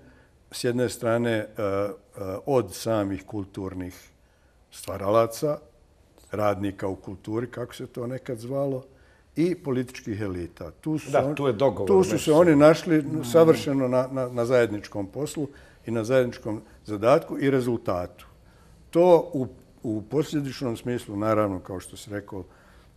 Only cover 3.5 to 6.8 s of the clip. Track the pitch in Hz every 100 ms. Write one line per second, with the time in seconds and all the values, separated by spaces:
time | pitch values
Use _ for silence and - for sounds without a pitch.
3.5 | 104 95 90 90 - - _ _ _ _
4.5 | _ _ - - 98 98 113 113 - 151
5.5 | 151 - _ _ _ _ _ _ 101 104
6.5 | 98 101 95